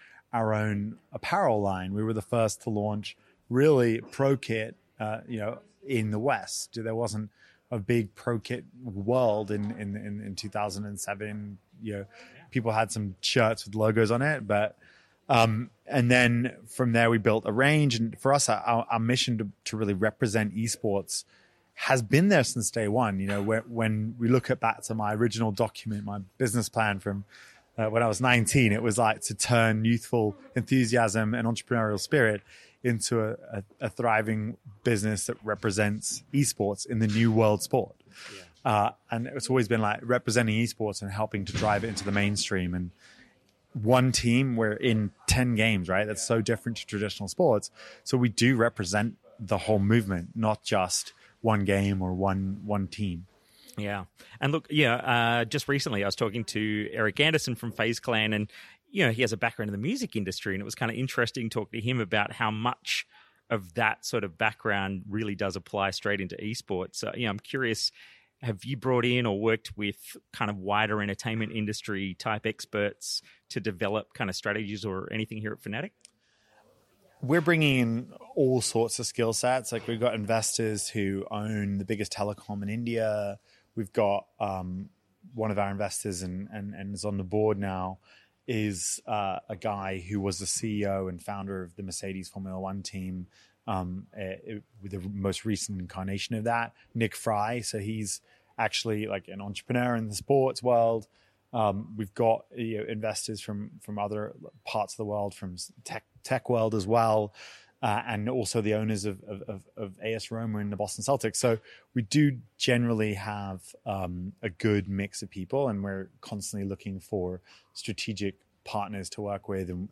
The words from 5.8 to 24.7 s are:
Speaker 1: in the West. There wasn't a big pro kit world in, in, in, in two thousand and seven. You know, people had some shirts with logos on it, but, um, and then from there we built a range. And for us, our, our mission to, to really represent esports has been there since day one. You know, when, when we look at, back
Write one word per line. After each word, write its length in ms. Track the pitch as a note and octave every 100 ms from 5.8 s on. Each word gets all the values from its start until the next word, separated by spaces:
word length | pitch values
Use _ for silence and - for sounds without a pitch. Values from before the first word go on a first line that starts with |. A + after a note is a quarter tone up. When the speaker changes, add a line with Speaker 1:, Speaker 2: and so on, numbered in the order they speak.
| C3
Speaker 1:
in 260 | A#2+ G#2+
the 80 | G#2+
West. 580 | C3+ A2 - - - A#2
There 140 | A2+ A2+
wasn't 360 | A2+ G#2+ G#2+ _ - _ -
a 80 | A2+
big 340 | G2 A#2+ G#2
pro 240 | - B2 A2+
kit 260 | - B2 - B2
world 640 | B2+ G2 G2+ B2+ A#2 G#2 G2+
in, 220 | G#2 G#2
in, 240 | A#2 G2+ G#2
in, 260 | G2+ G#2
in 120 | G#2 F#2+
two 140 | G#2
thousand 360 | G#2+ G#2 F#2+ G#2
and 140 | G2+
seven. 580 | - G2+ G#2+ G#2+ G#2 F#2+ _ -
You 120 | A2
know, 120 | G2+ G2 - - - -
people 200 | B2+ A2+
had 200 | A2 A2
some 240 | A2 G2+ -
shirts 440 | - B2+ A2 A2+ G2+
with 100 | A2
logos 360 | A2 A2 G#2+
on 100 | A#2+
it, 260 | D3 C#3+ G#2
but, 300 | G#2 G#2+ - - - _ _ -
um, 420 | A#2+ A2+ A2 B2 _ -
and 220 | C3+ A#2+
then 460 | B2 A#2+ A#2+ B2 - -
from 260 | - B2
there 160 | A#2 A#2
we 80 | A2+
built 260 | A2 G#2+ G#2+
a 60 |
range. 440 | A2 C#3+ D3+ C#3+ A2+
And 220 | A2+ G#2
for 140 | C3+
us, 160 | C#3 B2+
our, 360 | G#2+ A#2 A#2 -
our 100 | A#2
mission 380 | A2+ B2 - A2+
to, 80 | G2+ - -
to 120 | A2
really 160 | G2+
represent 640 | F#2 G#2+ - A#2 A2 G#2 G2
esports 680 | A2+ - A2 G2 - - - _ _ _ _
has 280 | - - C3
been 280 | A2 C#3 G3+
there 140 | E3+
since 280 | A#2 A#2 G2+
day 160 | A#2 G#2
one. 320 | A#2 A2 F#2+
You 80 | G2
know, 140 | G2+
when, 200 | G2+ A2+ A#2
when 480 | A2+ A2 G#2+ A2 A#2+
we 100 | A#2
look 200 | B2+ -
at, 100 | B2
back 220 | A2+